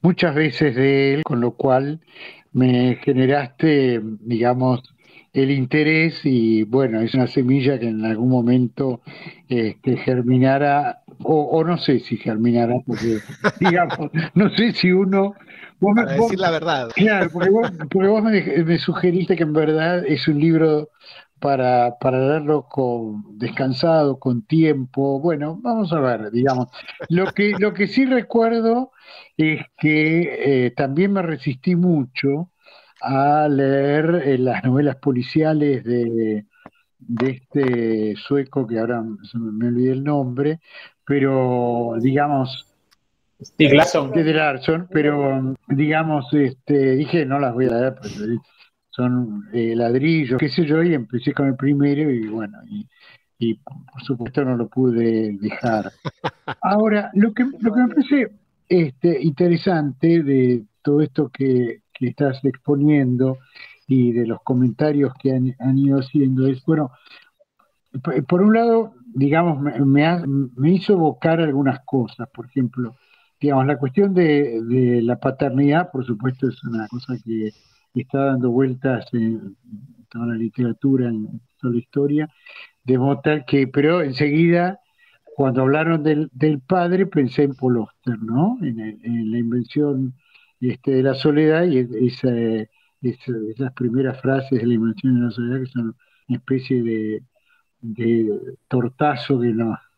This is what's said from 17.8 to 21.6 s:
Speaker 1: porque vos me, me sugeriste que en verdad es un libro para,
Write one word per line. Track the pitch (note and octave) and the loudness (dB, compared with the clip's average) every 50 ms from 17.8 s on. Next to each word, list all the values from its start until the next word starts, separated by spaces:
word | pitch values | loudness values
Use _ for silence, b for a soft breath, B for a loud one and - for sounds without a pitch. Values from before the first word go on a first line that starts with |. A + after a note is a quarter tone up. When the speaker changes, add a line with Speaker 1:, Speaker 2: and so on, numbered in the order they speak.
| D#3+ C#3 | -12 -4
Speaker 1:
porque | - F#3+ F#3+ | -2 2 2
vos | G3 G#3+ A3 G#3+ | 4 2 2 2
me, | A3+ A3 G3 E3 - C#3+ C#3+ E3 | 2 0 0 0 0 0 0 2
me | D#3+ E3+ D#3+ | 2 0 0
sugeriste | - - D#3+ - E3 F3+ E3 F#3 F3 - F#3+ | 0 -2 -4 0 0 0 2 0 0 0 0
que | E3 F3 | 0 2
en | D3+ D3+ | 0 2
verdad | D#3 D#3 D3+ D#3 D#3 D#3+ E3 F3+ F3+ F3+ | 2 2 2 2 0 0 0 -2 -2 0
es | - D#3 - - | -2 -2 -2 0
un | E3 D3+ C#3+ | 0 0 2
libro | D3+ E3 E3 D#3+ D#3+ D#3+ D3+ D3+ D3+ - b b b b b b b b _ _ | 2 4 4 4 4 2 2 0 -2 -6 b b b b b b b b _ _
para, | - C#3+ C#3 C3 | -2 -2 0 2